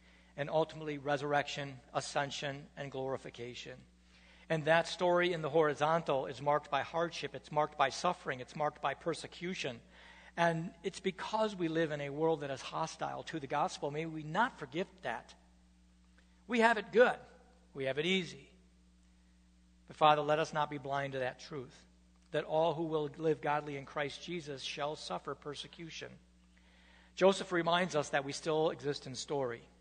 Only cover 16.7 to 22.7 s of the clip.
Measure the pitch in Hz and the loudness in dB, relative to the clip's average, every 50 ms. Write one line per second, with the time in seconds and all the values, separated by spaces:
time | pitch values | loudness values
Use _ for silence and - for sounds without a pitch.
16.7 | 233 214 202 - 151 208 247 220 151 - - - - - - - - - - _ | 6 4 0 4 6 8 8 8 6 0 -6 -18 -20 -20 -20 -20 -20 -20 -20 _
17.7 | - 147 135 131 131 139 156 175 190 190 175 143 139 135 - - - - - - | -8 -4 -2 -2 0 0 2 2 2 2 0 -2 -8 -14 -18 -20 -20 -20 -20 -20
18.7 | _ _ _ _ - _ _ - _ _ _ _ _ _ _ _ _ _ _ _ | _ _ _ _ -20 _ _ -20 _ _ _ _ _ _ _ _ _ _ _ _
19.7 | _ _ - - 147 - 156 151 151 151 147 147 151 151 160 151 - 156 147 147 | _ _ -20 -10 2 6 8 8 8 8 6 4 4 4 2 0 0 -2 -2 -2
20.7 | 151 143 131 139 139 143 139 139 131 135 127 123 135 - - - 165 143 120 - | -2 -6 -6 -4 -2 -2 -2 -2 -4 -4 -4 -4 -6 -8 -12 -12 -10 -10 -10 -12
21.7 | - - - - _ _ _ - _ _ _ _ - 151 - 160 156 156 160 170 | -14 -20 -20 -20 _ _ _ -20 _ _ _ _ -2 -2 -2 0 2 2 4 4